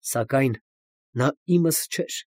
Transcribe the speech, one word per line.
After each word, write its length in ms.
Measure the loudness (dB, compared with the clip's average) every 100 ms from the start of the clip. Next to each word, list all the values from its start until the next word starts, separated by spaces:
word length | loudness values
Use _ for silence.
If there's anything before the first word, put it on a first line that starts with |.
| -4
Սակայն 500 | -4 0 2 2 0 _ _ _ _ _ -2
նա 120 | 0 -2 0
իմս 320 | 2 4 0
չէր 340 | -4 -6 -6 -8 -12